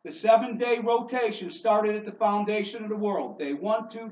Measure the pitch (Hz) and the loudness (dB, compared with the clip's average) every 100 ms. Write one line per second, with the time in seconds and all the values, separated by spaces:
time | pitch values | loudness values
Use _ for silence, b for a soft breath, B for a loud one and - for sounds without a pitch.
0 | 156 151 214 226 247 220 240 240 220 233 | -16 -2 6 6 4 -2 0 0 2 0
1 | - 247 220 202 175 - 220 214 214 208 | 2 -2 -2 -2 -10 -4 2 4 4 -2
2 | 208 - 214 208 202 214 202 220 208 208 | -6 0 0 2 0 -2 -2 -6 -6 -2
3 | 208 185 - - 143 147 196 220 226 220 | -2 -2 -4 -6 -6 -4 0 -2 -2 -12
4 | 226 | -14